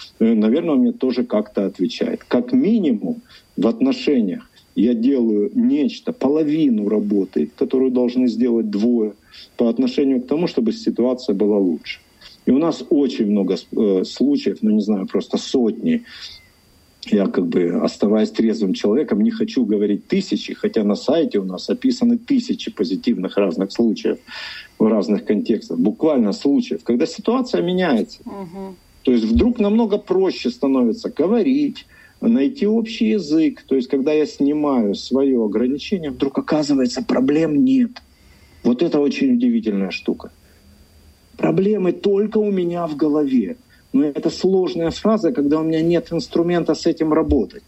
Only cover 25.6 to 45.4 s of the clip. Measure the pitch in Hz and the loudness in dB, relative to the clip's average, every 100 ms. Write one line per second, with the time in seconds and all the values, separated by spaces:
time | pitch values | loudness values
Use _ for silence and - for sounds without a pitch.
25.6 | - 85 101 - 156 139 104 - 143 139 | -4 -2 0 0 0 2 0 0 0 0
26.6 | - - - 120 160 - - 247 254 175 | 0 -6 -2 0 -2 -2 -2 0 0 -2
27.6 | 175 185 180 117 - - 226 202 180 190 | 0 0 2 0 -2 -8 -16 -14 -14 -14
28.6 | 190 185 _ - - 120 110 - 226 233 | -14 -16 _ -6 0 2 2 2 2 2
29.6 | 202 226 226 202 - 185 190 - 120 - | 2 2 2 -2 0 0 0 -2 -6 -2
30.6 | 139 135 120 - 98 - 170 233 160 139 | 0 2 0 -2 -6 -2 0 2 2 2
31.6 | 147 - - - - _ - 120 139 - | 0 -4 -14 -20 -20 _ 0 2 2 0
32.6 | 202 226 220 - 220 214 147 156 156 - | 0 0 -2 -2 0 0 0 2 2 -2
33.6 | - 135 123 139 135 151 147 - 143 151 | -2 -2 0 0 2 2 0 0 0 0
34.6 | 147 127 104 95 - 131 139 127 107 104 | 0 2 0 -2 -2 0 2 2 0 0
35.6 | 123 139 - 190 151 123 139 139 135 151 | -2 -2 -4 -4 -4 -4 -4 -4 -2 -2
36.6 | 147 139 127 - 233 123 127 311 165 208 | 0 2 0 -2 -2 0 2 2 2 2
37.6 | - 135 120 - - _ - - - - | 4 4 2 -2 -20 _ -20 -20 -20 -4
38.6 | 120 123 170 151 143 - 135 120 123 117 | -2 2 2 2 0 2 2 4 2 2
39.6 | 110 98 95 - - - - - _ _ | 0 -2 -2 -4 -6 -6 -8 -20 _ _
40.6 | _ - _ _ - _ _ - 160 165 | _ -20 _ _ -20 _ _ -4 0 2
41.6 | 196 214 180 - 202 196 208 220 208 190 | 2 2 0 0 0 2 2 0 0 0
42.6 | 175 175 165 147 156 147 135 131 98 - | -2 -2 -4 0 0 2 2 2 0 -6
43.6 | _ _ _ 135 147 143 - - 185 190 | _ _ _ 0 0 -2 -4 0 2 2
44.6 | 175 127 165 - 208 220 165 131 | 0 -2 -4 -2 0 2 0 0